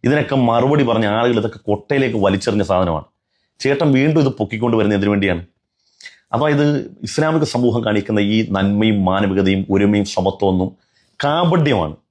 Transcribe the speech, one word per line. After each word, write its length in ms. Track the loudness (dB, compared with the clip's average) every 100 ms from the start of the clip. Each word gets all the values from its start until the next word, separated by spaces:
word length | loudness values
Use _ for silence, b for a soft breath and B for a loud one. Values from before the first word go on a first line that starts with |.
ഇതിനൊക്കെ 320 | 0 0 0 0 2
മറുപടി 360 | 2 2 2 2
പറഞ്ഞ 180 | 0 0 0
ആളുകൾ 180 | 0 0
ഇതൊക്കെ 200 | -4 -8 -6
കൊട്ടയിലേക്ക് 500 | -6 -2 -2 -2 0
വലിച്ചെറിഞ്ഞ 400 | 0 0 0 -2 0
സാധനമാണ്. 360 | 0 0 -4 -8 _ _ _ _ _
ചേട്ടൻ 280 | -2 0 2 2
വീണ്ടും 240 | 2 2
ഇത് 80 | 0 -2
പൊക്കിക്കൊണ്ട് 380 | -6 -2 0 2
വരുന്നത് 180 | 2 2
എന്തിനു 140 | 2
വേണ്ടിയാണ്? 280 | 0 0 -2 -8 _ _ _ B B B B B
അതായത് 320 | -2 0 2 2 0 -6 -14 -8
ഇസ്ലാമിക 380 | -2 0 0 0
സമൂഹം 260 | 0 0 0 0
കാണിക്കുന്ന 340 | -2 0 0 2
ഈ 20 | 0 0 0
നന്മയും 420 | 0 2 2 2 0
മാനവികതയും 540 | 0 0 0 2 0 0
ഒരുമയും 320 | 0 2 2 0
സമത്വമൊന്നും 540 | -2 -4 0 -2 0 -4 -8 _ _ _ _
കാപട്യമാണ്. 760 | -2 0 0 2 2 0 -2 -8 _